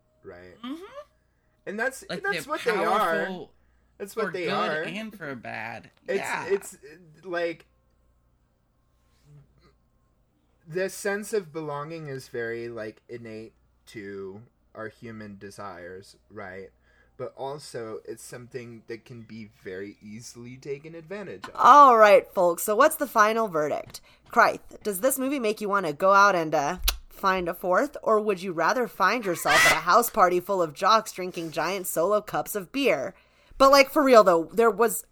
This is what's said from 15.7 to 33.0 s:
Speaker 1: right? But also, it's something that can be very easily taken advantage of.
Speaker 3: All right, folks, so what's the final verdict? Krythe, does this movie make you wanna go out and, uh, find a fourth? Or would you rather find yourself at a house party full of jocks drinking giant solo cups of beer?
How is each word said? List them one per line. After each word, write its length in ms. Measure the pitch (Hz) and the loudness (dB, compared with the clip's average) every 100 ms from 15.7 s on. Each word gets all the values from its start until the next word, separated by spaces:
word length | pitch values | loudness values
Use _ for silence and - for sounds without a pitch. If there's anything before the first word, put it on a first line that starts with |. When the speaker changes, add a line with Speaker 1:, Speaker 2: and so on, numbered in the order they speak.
| 87 90 92 - - _ | -14 -16 -18 -20 -20 _
Speaker 1:
right? 400 | 104 95 95 95 _ _ _ _ - | -18 -14 -14 -18 _ _ _ _ -14
But 160 | 95 - | -14 -10
also, 640 | 135 147 - 127 110 107 | -12 -12 -12 -12 -10 -12
it's 200 | - 113 | -14 -16
something 600 | - 127 120 131 120 113 - | -16 -18 -14 -14 -14 -18 -16
that 180 | 113 - | -16 -16
can 160 | 120 | -20
be 280 | 110 110 107 _ | -18 -16 -18 _
very 320 | 101 92 101 - | -14 -12 -12 -16
easily 560 | 107 110 120 120 120 131 | -18 -18 -18 -18 -18 -16
taken 380 | 147 143 156 165 | -12 -12 -14 -18
advantage 500 | 160 202 180 95 - | -14 -14 -12 -14 -10
of. 60 | - | 2
Speaker 3:
All 420 | 202 285 277 226 | 8 10 10 10
right, 300 | 214 190 - | 8 8 4
folks, 300 | 202 175 175 | 0 0 0
so 120 | - 214 | 0 2
what's 200 | 285 - | 2 2
the 100 | 285 | -2
final 400 | 226 208 226 220 | 2 2 2 -2
verdict? 540 | 160 147 101 - - _ _ _ | -2 -2 -4 -8 -18 _ _ _
Krythe, 280 | 233 208 - - - | 4 4 2 -10 -10
does 160 | 214 185 | -8 -2
this 160 | 262 269 | -2 -2
movie 220 | 262 285 | -4 -2
make 220 | 214 - | -4 -4
you 80 | 202 | -2
wanna 240 | 196 165 | -2 -2
go 200 | 143 190 | 2 4
out 220 | 196 202 180 | 6 6 4
and, 180 | 160 | 0
uh, 260 | 156 143 180 - - - | 0 -2 -2 -2 -2 -6
find 380 | - 190 190 170 | -4 -2 0 -2
a 60 | |
fourth? 420 | 180 185 185 277 - | -4 0 2 0 -2
Or 160 | - 214 | 0 0
would 220 | 214 185 | 0 -4
you 100 | 190 | -4
rather 360 | 165 170 247 220 | -2 0 0 -4
find 360 | - 190 247 | 0 0 0
yourself 420 | 202 160 - - - | -4 -2 2 4 4
at 40 | |
a 40 | 156 | 2
house 280 | 170 214 233 | 4 4 4
party 320 | 220 180 180 | 2 2 2
full 200 | 175 190 | -2 -2
of 120 | 165 | -2
jocks 400 | 143 190 220 220 | 0 2 2 0
drinking 380 | - 185 175 165 | -10 -10 -10 -8
giant 360 | 160 160 196 180 | -4 -4 -4 -4
solo 320 | 165 175 208 | -2 0 0
cups 340 | 208 156 - 208 | -2 -6 -6 -8
of 160 | 175 | -8
beer? 400 | 269 254 147 | -2 0 0